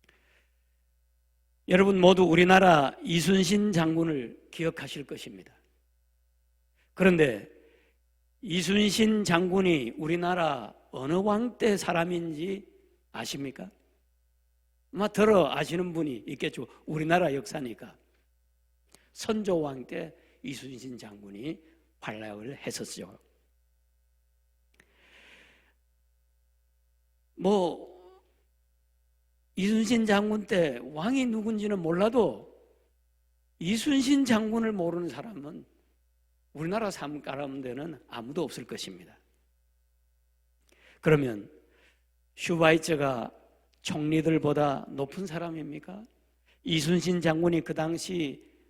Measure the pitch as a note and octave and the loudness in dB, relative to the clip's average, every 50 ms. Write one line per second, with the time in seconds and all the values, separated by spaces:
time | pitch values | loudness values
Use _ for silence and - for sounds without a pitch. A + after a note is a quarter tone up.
0 | _ _ _ _ _ _ _ _ _ _ _ _ _ _ _ _ _ _ _ _ | _ _ _ _ _ _ _ _ _ _ _ _ _ _ _ _ _ _ _ _
1 | _ _ _ _ _ _ _ _ _ _ _ _ _ - F3+ F#3 G3 G3 G3 F#3 | _ _ _ _ _ _ _ _ _ _ _ _ _ 2 4 6 6 6 6 8
2 | F3+ F3+ F#3+ F3+ F#3 - D#3+ F3 F3+ F3+ F#3 F#3+ F#3+ F3+ E3+ D3 C#3 C3 - - | 8 8 8 8 6 6 6 6 8 8 8 8 8 8 8 6 6 2 -2 -6
3 | D4+ G#3+ E3 E3+ D3+ E3+ G3 F#3+ F#3 D#3+ G#3 G#3 G#3 G#3 F3+ E3+ E3 D#3+ D#3+ E3 | -6 -2 0 0 2 4 4 4 4 2 2 2 2 2 2 2 2 2 2 0
4 | E3 E3 D3+ C3+ A#2 A2+ - - _ _ - - D#3+ E3 D#3+ - C#3 C3 - D#3 | 0 0 -2 -2 -4 -8 -12 -18 _ _ -10 -6 -4 -4 -4 -6 -8 -12 -12 -12
5 | C3+ - D3+ - - C#3 G#2 F#2 F2 - - _ _ _ _ _ _ _ _ _ | -12 -12 -14 -14 -14 -16 -16 -18 -20 -20 -20 _ _ _ _ _ _ _ _ _
6 | _ _ _ _ _ _ _ _ _ _ _ _ _ _ _ _ _ _ _ - | _ _ _ _ _ _ _ _ _ _ _ _ _ _ _ _ _ _ _ 4
7 | F#3 F#3+ F3 D#3+ D#3 C3+ G#2+ G2+ - - - - - _ _ _ _ _ _ _ | 4 6 6 6 4 4 2 -2 -8 -14 -20 -20 -20 _ _ _ _ _ _ _
8 | _ _ _ _ _ _ _ _ - G3 D#3+ F#3 E3 E3 G3 G#3 G#3 G#3 G#3 - | _ _ _ _ _ _ _ _ -8 -4 -2 -2 0 2 2 4 4 2 4 4
9 | A3 A3 A3 G#3+ G3+ - E3+ E3+ F#3 F3 F3+ G3 F#3+ F3+ E3 C#3+ A#2+ A2+ - - | 4 4 4 2 2 2 2 2 2 2 2 2 4 4 2 2 0 -4 -6 -6
10 | D#3 D#3 E3+ F3 F3 F3 F#3 F3+ E3 D3+ C#3 B2 G#2+ - - - _ _ - C3+ | -4 -4 -2 -2 -2 -2 0 0 0 0 -2 -4 -6 -10 -16 -20 _ _ -12 -8
11 | C3 C#3 E3 F#3 G3 G#3+ G#3 G#3+ A#3+ B3 A3 - A#3+ A3 G3+ F3+ - - E3+ E3+ | -4 -2 -2 0 0 0 0 0 -2 -4 -4 -2 0 0 0 0 -2 -2 -2 -2
12 | E3+ F3 F3+ E3+ E3+ E3 D#3 D3 E3+ G3 G3 G3+ - - _ _ _ _ _ _ | -2 -2 -4 -4 -4 -6 -8 -6 -6 -6 -8 -8 -12 -16 _ _ _ _ _ _
13 | _ _ - - A#2 - - C#3+ C#3 C3 B2 - F#2 - - _ _ _ _ _ | _ _ -14 -12 -10 -10 -8 -8 -10 -10 -12 -12 -16 -18 -18 _ _ _ _ _
14 | _ _ _ _ _ _ _ _ _ _ _ _ _ _ _ _ _ _ - F3+ | _ _ _ _ _ _ _ _ _ _ _ _ _ _ _ _ _ _ -6 -4
15 | G#3 G#3 - G3 G#3+ G#3+ G#3+ F#3 D3+ C3+ - C#3+ D#3 - D#3+ F3 F3+ F3+ D#3+ E3 | -4 -2 0 2 4 6 6 6 6 4 2 -2 -4 -2 -2 -4 -4 -4 -4 -4
16 | D#3+ D3+ B2 G#2+ - - C#3+ - E3+ D3+ - D3 B2 - - - _ - D#3 D#3 | -4 -4 -6 -8 -10 -12 -8 -6 -6 -6 -6 -8 -12 -14 -16 -16 _ -8 -6 -4
17 | D#3 D#3+ E3+ F3+ F3+ D3+ C3+ C#3 - - - D3 C3+ A#2+ G#2 - B2 - - _ | 0 2 2 2 2 2 0 -2 -6 -8 -8 -8 -8 -10 -12 -14 -18 -20 -20 _
18 | _ _ _ _ _ _ _ _ _ _ _ _ _ _ _ _ _ _ _ _ | _ _ _ _ _ _ _ _ _ _ _ _ _ _ _ _ _ _ _ _
19 | _ _ _ - - - A3 A3 G#3 G3+ F3+ E3 D3+ C#3+ C3+ C3 B2 - - - | _ _ _ -8 -4 -4 -4 -2 0 0 0 0 0 -4 -6 -10 -12 -12 -10 -10
20 | E3+ D#3 - _ _ _ _ _ - C#3 C3+ A2 A#2+ C3+ C3 A2+ A#2 C3 B2 G#2+ | -10 -12 -14 _ _ _ _ _ -14 -12 -12 -12 -14 -14 -16 -16 -14 -14 -16 -16
21 | B2 A2 G2+ G#2 G#2 G2+ G2+ G2+ B2 D#3 E3+ - - _ _ _ _ _ _ _ | -16 -18 -20 -20 -18 -16 -16 -12 -12 -12 -12 -12 -16 _ _ _ _ _ _ _
22 | - - G#2+ A2 A2 G#2+ G#2 G#2 G#2+ B2+ C#3 - - C3 - - A2+ - - - | -12 -12 -12 -10 -12 -12 -12 -12 -12 -14 -14 -12 -10 -10 -10 -10 -10 -12 -12 -14
23 | F#2 F2+ - - _ _ _ _ _ _ _ _ _ _ _ _ _ _ _ _ | -14 -16 -18 -20 _ _ _ _ _ _ _ _ _ _ _ _ _ _ _ _
24 | _ _ _ _ _ _ _ _ _ _ _ _ _ _ _ _ _ _ _ _ | _ _ _ _ _ _ _ _ _ _ _ _ _ _ _ _ _ _ _ _
25 | _ _ _ - - - - - - _ _ _ _ _ _ _ _ _ _ _ | _ _ _ -20 -20 -20 -20 -20 -20 _ _ _ _ _ _ _ _ _ _ _
26 | _ _ _ _ _ _ _ _ _ _ _ _ _ _ _ _ _ _ _ _ | _ _ _ _ _ _ _ _ _ _ _ _ _ _ _ _ _ _ _ _
27 | _ _ _ _ _ _ _ - F3 F#3+ G#3 G3 F3+ D#3+ C3 - - - - - | _ _ _ _ _ _ _ -2 0 2 2 2 2 0 -2 -6 -12 -18 -20 -20
28 | - - - - _ _ _ _ _ _ _ _ _ _ _ _ _ _ _ _ | -20 -20 -20 -20 _ _ _ _ _ _ _ _ _ _ _ _ _ _ _ _
29 | _ _ _ _ _ _ _ _ _ _ _ - F#3 G3+ A3 A3 A3+ G3+ A#3+ A3+ | _ _ _ _ _ _ _ _ _ _ _ -4 -2 0 2 2 2 2 2 2
30 | A3 G#3+ G3+ G3+ G#3 G#3+ G#3+ G#3+ G3 - G#3+ F3+ E3 D3 A#2+ A#2+ - C3 D3+ D3+ | 2 4 2 2 2 2 -2 -4 -2 -2 0 2 2 2 0 -4 -10 -12 -8 -6
31 | E3+ A#3 C4 C4+ C4 B3 A3 A3 G3+ A3+ A3+ G#3 G#3 G#3+ G#3 F#3+ E3 D#3 E3+ F3+ | -4 -2 0 0 0 0 -2 -2 -2 -4 -4 -2 -2 -2 -2 -2 -2 0 0 2
32 | G3+ A#3 A#3 B3+ G3+ D3 A2+ - - - - - _ _ _ _ _ _ _ _ | 2 2 4 2 2 2 0 -4 -12 -18 -20 -20 _ _ _ _ _ _ _ _
33 | _ _ _ _ _ _ _ _ _ _ _ - E3 E3+ A3 A3+ - D4+ C#4 C4+ | _ _ _ _ _ _ _ _ _ _ _ -8 -4 -2 -2 -2 0 2 2 2
34 | B3 C4 C#4+ C#4 C4+ - A#3 G#3+ A3 G#3+ A3 A#3 A3+ A3 G#3+ F#3+ E3+ E3+ E3+ F3 | 4 4 4 4 4 4 4 2 2 0 0 0 0 0 -2 -2 -2 -2 -2 -2
35 | F3 D#3+ B2 D3 - A#3 G#3 D#3 C#3+ C#3+ - D#2 - _ _ _ _ _ _ _ | -4 -6 -6 -8 -12 -12 -14 -14 -14 -14 -14 -16 -18 _ _ _ _ _ _ _
36 | _ _ _ _ _ _ _ _ _ _ - C#3+ D#3+ E3+ G3+ A3+ A3+ G3 F3 - | _ _ _ _ _ _ _ _ _ _ -12 -8 -6 -4 -4 -4 -4 -6 -6 -8
37 | D3 C#3+ D3 C#3 - D#3+ C#3 C#3 D3 C3+ C3+ C#3 C3 B2+ A#2+ C#3 C#3+ E3+ D#3 - | -10 -10 -10 -10 -10 -10 -8 -8 -8 -8 -8 -10 -10 -10 -10 -10 -10 -12 -12 -16
38 | - _ - A#2+ A2+ B2 D3+ F3 D#3 A#2 - - A#2+ - A#2 G2+ - F#2+ F#2 F2 | -18 _ -14 -12 -12 -8 -6 -6 -6 -6 -8 -10 -12 -12 -12 -12 -12 -12 -14 -16
39 | F2+ - - _ _ _ _ _ _ _ _ _ _ _ _ _ _ _ _ _ | -20 -20 -20 _ _ _ _ _ _ _ _ _ _ _ _ _ _ _ _ _
40 | _ _ _ _ _ _ _ _ _ _ _ _ _ _ _ _ _ - _ _ | _ _ _ _ _ _ _ _ _ _ _ _ _ _ _ _ _ -20 _ _
41 | - E3 D#3 D3 C#3 B2 A2 G#2 F#2+ - - - _ _ _ _ _ _ _ _ | 2 4 4 4 4 0 -4 -8 -10 -14 -20 -20 _ _ _ _ _ _ _ _
42 | _ _ _ _ _ _ _ - - - F3 D#3+ E3 D#3+ D#3+ D#3+ - - D#3+ C#3 | _ _ _ _ _ _ _ -10 -4 -2 2 4 6 6 6 4 2 0 -2 0
43 | C#3+ C3+ C3 A#2 - - - - _ _ _ _ _ _ _ _ - - - D#3 | 0 0 -2 -2 -6 -8 -12 -16 _ _ _ _ _ _ _ _ -10 -8 -6 -4
44 | D3+ D3+ D#3 D#3 D3+ E3 D#3+ D3+ D3 D3 D3 D3 D3 C#3+ C3+ - - - - C#3 | 0 0 2 2 4 4 2 2 2 2 2 2 2 2 0 -2 -6 -10 -8 -6
45 | C#3 C#3 - F3+ G3 F3 D#3 E3+ E3+ E3+ D#3+ D#3+ D3 D3+ D3 D3+ - - F3+ G3+ | -6 -6 -6 -8 -10 -8 -8 -8 -8 -8 -8 -10 -10 -12 -12 -14 -14 -16 -18 -18
46 | A3+ - _ _ _ _ _ _ _ _ _ _ - - E3 D#3+ C#3+ D#3+ F3+ F3 | -18 -20 _ _ _ _ _ _ _ _ _ _ -6 -2 -2 0 2 2 2 2
47 | - F3+ F3+ F3 E3 E3 D#3 D#3+ E3+ F3 E3+ D#3+ D3+ - D#3 D#3 D#3 D#3+ E3+ D#3+ | 2 0 0 0 2 0 2 2 2 2 2 0 0 -4 -4 -4 -4 -4 -4 -6
48 | - - F#3 F3 D#3 C#3 - - - - _ _ _ _ | -6 -6 -6 -4 -4 -6 -8 -10 -16 -20 _ _ _ _